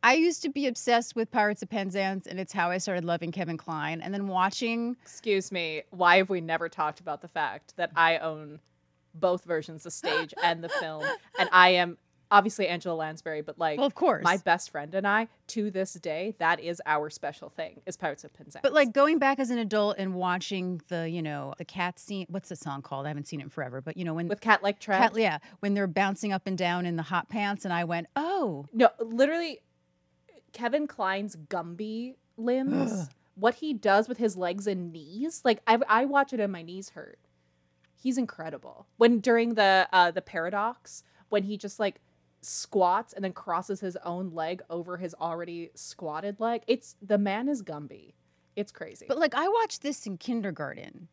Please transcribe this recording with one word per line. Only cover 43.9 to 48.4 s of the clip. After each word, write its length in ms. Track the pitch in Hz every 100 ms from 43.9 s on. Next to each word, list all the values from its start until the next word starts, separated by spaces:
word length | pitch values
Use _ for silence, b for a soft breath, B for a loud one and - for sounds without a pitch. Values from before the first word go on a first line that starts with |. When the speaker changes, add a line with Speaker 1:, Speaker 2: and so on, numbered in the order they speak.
| 180
Speaker 2:
own 360 | 170 175 190
leg 300 | 165 160 180 -
over 300 | 170 175 180
his 160 | 180 175
already 480 | 165 170 170 170 170 -
squatted 640 | - - 165 151 202 202
leg, 240 | 226 233 -
it's, 300 | 254 - -
the 200 | 196 208
man 280 | 202 202 262
is 140 | 285
Gumby. 520 | 190 151 147 - 76 _ _ _